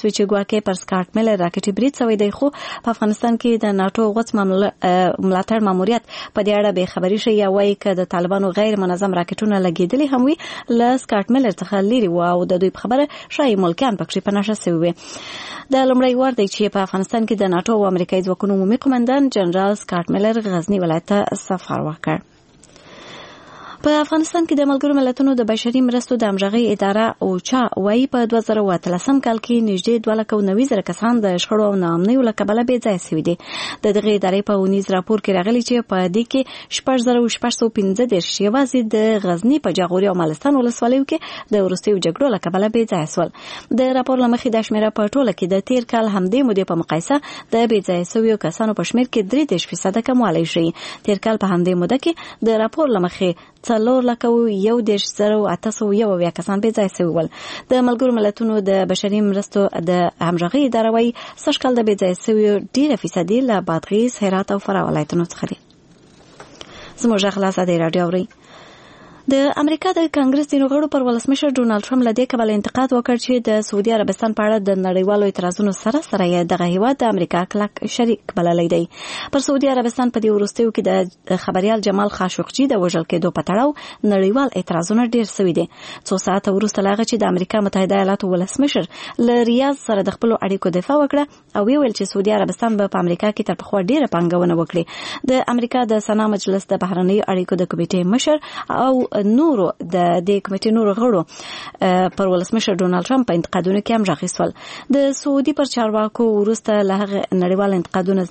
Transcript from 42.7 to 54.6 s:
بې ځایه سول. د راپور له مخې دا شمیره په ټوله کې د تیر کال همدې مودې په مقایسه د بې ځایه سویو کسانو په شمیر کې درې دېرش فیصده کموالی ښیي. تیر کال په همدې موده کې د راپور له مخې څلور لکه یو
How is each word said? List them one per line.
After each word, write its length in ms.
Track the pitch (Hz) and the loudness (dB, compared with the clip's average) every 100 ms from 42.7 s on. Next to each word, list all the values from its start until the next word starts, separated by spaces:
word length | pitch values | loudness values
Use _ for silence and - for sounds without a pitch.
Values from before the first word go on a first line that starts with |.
بې 100 | 233 220 | 0 0
ځایه 180 | 180 151 | -2 -2
سول. 160 | - 208 - - - - | -2 -4 -6 -18 -14 -2
د 240 | 233 262 262 | 0 2 0
راپور 240 | 254 254 | 0 2
له 80 | 240 | 2
مخې 140 | 240 254 220 | 0 0 0
دا 80 | 214 | 0
شمیره 240 | 214 214 | 0 0
په 240 | - 208 | 0 0
ټوله 180 | 285 247 175 | 0 0 0
کې 80 | 180 | 0
د 120 | 196 - | 0 0
تیر 180 | 254 240 | -2 0
کال 180 | 233 220 | 0 0
همدې 300 | 196 180 240 | 0 0 2
مودې 220 | 262 196 185 | 2 2 0
په 80 | 170 | -2
مقایسه 340 | 156 160 - 285 - - - | -2 -2 0 -2 -2 -16 -4
د 140 | 226 233 | 0 2
بې 100 | 214 185 | 2 0
ځایه 240 | 175 175 | -2 -2
سویو 280 | 226 226 214 160 | 0 2 2 -2
کسانو 320 | - 220 208 | -2 -2 -2
په 100 | 170 | 0
شمیر 160 | 233 247 | 0 0
کې 140 | 233 196 | 0 0
درې 120 | 262 294 | 0 0
دېرش 140 | 175 - | -2 -4
فیصده 360 | 170 196 226 233 | -4 -2 -2 0
کموالی 340 | 247 214 165 | 0 2 0
ښیي. 260 | 165 175 165 - - - - | 0 0 0 -2 -12 -6 -2
تیر 120 | 202 226 | -2 0
کال 140 | 220 | 0
په 100 | 196 | 0
همدې 180 | 175 175 180 | 2 2 0
موده 140 | 175 269 | 0 0
کې 100 | 330 330 - - 226 | -2 -4 -8 -4 0
د 100 | 220 | 2
راپور 300 | 220 311 294 202 | 0 0 0 0
له 100 | 175 | -2
مخې 480 | - 185 170 - _ - | 0 -2 -2 -10 _ -2
څلور 380 | 226 226 254 247 | 0 2 2 0
لکه 200 | 240 233 233 233 | 0 2 2 2
یو 220 | 202 | 2